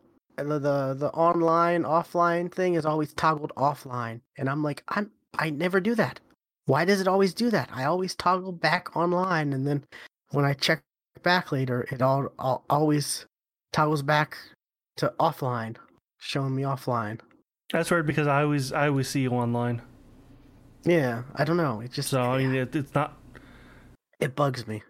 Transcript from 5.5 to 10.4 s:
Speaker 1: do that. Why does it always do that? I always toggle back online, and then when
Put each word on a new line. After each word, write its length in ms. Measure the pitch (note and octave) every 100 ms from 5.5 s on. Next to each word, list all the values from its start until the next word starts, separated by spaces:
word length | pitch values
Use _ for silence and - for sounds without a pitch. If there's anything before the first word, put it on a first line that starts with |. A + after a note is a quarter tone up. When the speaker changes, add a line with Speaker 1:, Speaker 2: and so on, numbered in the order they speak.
| C#3+ F3+ F#3+
Speaker 1:
do 160 | F#3 A3+
that. 240 | C3+ - _ _ _ _ -
Why 180 | C3+
does 160 | E3+ G3+
it 80 | F#3+
always 260 | F#3+ G3
do 160 | - A#3+
that? 180 | G3+ A#2+
I 140 | A#2 C3+
always 300 | F3+ F#3 -
toggle 360 | F3+ F3+ F#3
back 460 | E3+ D#3+ F3 - D#3
online, 560 | F3 F3 F#3 E3 D3
and 120 | C3+ C#3
then 180 | C#3+ - - - _ _
when 120 | C#3+